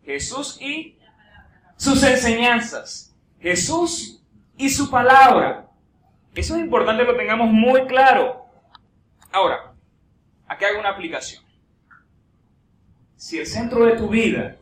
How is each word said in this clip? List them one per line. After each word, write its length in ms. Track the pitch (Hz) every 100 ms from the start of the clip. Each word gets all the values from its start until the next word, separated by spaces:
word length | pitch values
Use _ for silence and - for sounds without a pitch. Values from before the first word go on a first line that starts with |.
Jesús 560 | - 139 143 254 285 -
y 380 | 269 302 320 _ _ _ _ - - _ _ _
sus 260 | 269 269
enseñanzas. 1120 | 262 254 233 226 240 233 - 127 - - - _ _ _
Jesús 840 | 170 180 - 320 339 - 214 - _ _ _ _
y 120 | 269
su 200 | 269 277
palabra. 800 | 254 247 262 254 180 - - - _ _ _ _ _ _ -
Eso 200 | 180 330
es 60 |
importante 440 | 330 226 208 220 247
que 60 |
lo 60 | 240
tengamos 300 | 208 220 233
muy 380 | 214 240 262 262
claro. 580 | 254 269 254 - - - _ _ - _ _ _ _ _
Ahora, 420 | 190 180 135 - _ _ _ _ _ _ _ _
aquí 180 | - 196
hago 140 | 208
una 100 | 202
aplicación. 540 | 196 170 151 - - _ _ _ _ _ _ _ _ _ _ _ _ _ _ _ _ _ _
Si 240 | - 160
el 80 | -
centro 380 | 220 240 233 233
de 100 | 226
tu 140 | 208
vida 480 | 220 226 180 - -